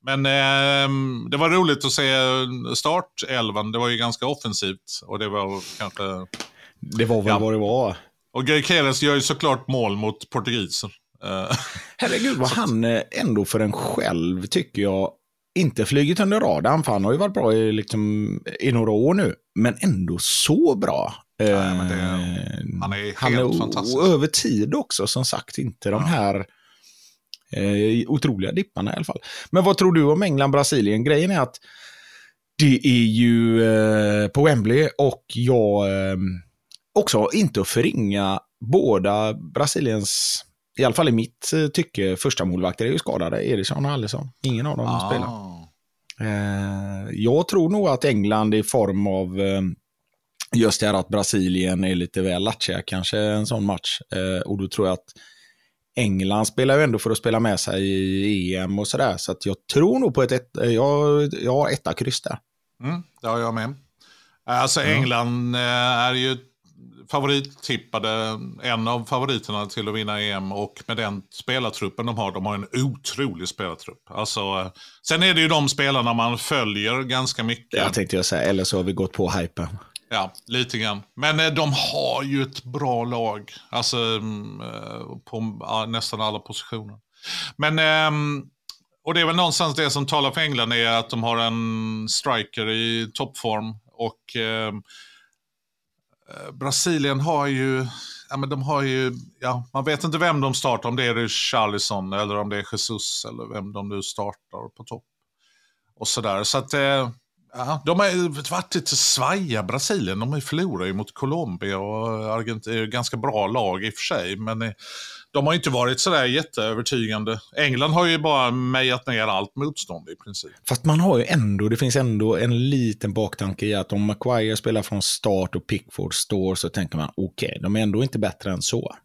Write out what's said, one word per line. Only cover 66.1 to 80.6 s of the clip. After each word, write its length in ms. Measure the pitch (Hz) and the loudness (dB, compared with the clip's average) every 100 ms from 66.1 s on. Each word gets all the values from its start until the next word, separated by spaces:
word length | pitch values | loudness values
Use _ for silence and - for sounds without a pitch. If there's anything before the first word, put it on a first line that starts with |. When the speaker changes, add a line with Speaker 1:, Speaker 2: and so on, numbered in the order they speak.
Speaker 1:
ju 240 | 127 131 127 - _ _ _ 120 113 - | 2 0 -2 -8 _ _ _ -20 -20 -4
favorittippade, 1300 | 147 139 139 139 - - 120 - 110 110 110 110 110 123 113 | -2 2 0 -2 -12 -6 -6 -4 -6 -2 -2 -4 -6 -10 -8
en 240 | 123 117 113 | -4 -2 0
av 180 | 120 107 | -2 -2
favoriterna 600 | 131 139 120 - 104 101 | -2 0 -4 -4 -6 -6
till 220 | 113 104 | -6 -6
att 60 | 110 | -4
vinna 260 | 107 104 | -4 -4
E 100 | 104 | -2
M, 200 | 98 95 | -4 -4
och 220 | 101 104 - - | -6 -8 -10 -8
med 100 | 113 | -4
den 240 | 107 101 - | -4 -6 -12
spelartruppen 720 | - - 131 117 - 98 - 117 | -12 -4 -2 -2 -4 -8 -4 -6
de 120 | 110 | -2
har, 140 | 98 | -4
de 140 | 92 98 | -2 -4
har 100 | 101 | -6
en 120 | 101 | -6
otrolig 760 | 131 135 110 - - 139 85 90 | -2 -2 -4 -8 -4 -4 -4 -10
spelartrupp. 540 | - 95 82 - - _ | -6 -8 -8 -14 -20 _
Alltså, 300 | 92 107 107 | -6 -4 -4
eh, 280 | 98 95 95 - - - - | -2 -4 -4 -10 -20 -12 -4
sen 160 | 160 | 2
är 100 | 185 | 4
det 80 | 165 | 4
ju 60 | 160 | 4
de 220 | 160 139 | 4 2
spelarna 440 | - 139 135 120 | 0 0 2 2
man 240 | 117 117 117 | 2 0 -2
följer 680 | - 147 110 104 107 127 | -2 0 0 -2 -2 -2
ganska 400 | 131 131 127 - | -2 -2 -2 -2
mycket. 360 | 117 117 _ 101 | -4 -4 _ -2
Speaker 2:
Jag 140 | 98 | 0
tänkte 220 | 95 90 92 | -2 0 0
jag 100 | 90 | 0
säga, 160 | 85 | 0
eller 220 | 67 98 | 2 0
så 140 | 92 95 | 0 0
har 60 | |
vi 100 | 90 | -2
gått 200 | 92 95 | -2 -4
på 160 | - 90 | 0 -2
hypen. 380 | 92 82 - 80 101 - - _ | 0 -4 -6 -8 -10 -16 -20 _
Speaker 1:
Ja, 240 | 110 92 - - | -4 -4 -10 -6
lite 300 | 123 | -4